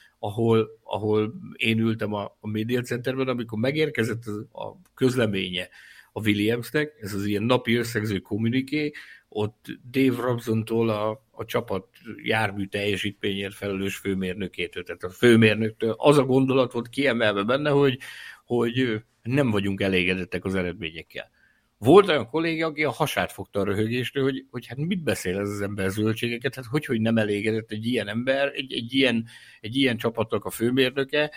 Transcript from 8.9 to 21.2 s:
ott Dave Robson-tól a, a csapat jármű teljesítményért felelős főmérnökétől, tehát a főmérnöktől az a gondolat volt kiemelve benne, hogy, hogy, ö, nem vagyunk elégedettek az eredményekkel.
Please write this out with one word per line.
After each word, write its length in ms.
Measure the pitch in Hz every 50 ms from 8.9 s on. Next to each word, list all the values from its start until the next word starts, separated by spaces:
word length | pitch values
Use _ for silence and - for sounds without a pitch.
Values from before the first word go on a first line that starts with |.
| 147 - - - - - _ -
ott 360 | - 107 104 104 - _ - - - - - 123
Dave 300 | 120 131 135 131 117 117
Robson-tól 680 | 117 127 123 117 - 117 110 113 110 113 113 113 113 113
a, 360 | 107 104 107 110 110 - _ _
a 140 | _ - 113
csapat 420 | - - 120 117 - 101 95 - _ _ - - 113 104 101 107
jármű 420 | 117 110 110 110 101 98 101 98
teljesítményért 880 | 98 - 101 101 104 101 92 - 104 101 _ - 104 98 98 98 98 104
felelős 420 | - 101 101 98 95 98 98 98 -
főmérnökétől, 840 | - 98 98 95 95 92 90 107 95 87 - - 87 82 - 92 87
tehát 200 | - 87 - -
a 60 | 90
főmérnöktől 840 | - - 127 120 117 113 113 110 104 107 113 110 110 - 117 113 110 -
az 200 | - 151 147 147
a 80 | 127
gondolat 460 | 135 127 135 135 131 131 135 127 -
volt 180 | - 120 117 120
kiemelve 540 | - 135 139 135 117 117 117 107 101 101 98
benne, 260 | 110 127 139 147 151
hogy, 280 | 143 143 143 135 123 127 - - - - - - - - _
hogy, 340 | - 120 120 117 117 120 127
ö, 160 | 131 120 110 107 - _ _ _
nem 300 | - 113 131 147 143 120
vagyunk 300 | 104 101 98 98 98 98
elégedettek 640 | 101 98 95 92 90 90 92 92 90 - - 87 -
az 100 | 95 95
eredményekkel. 760 | 95 90 87 85 104 95 80 80 80 78 _ - 69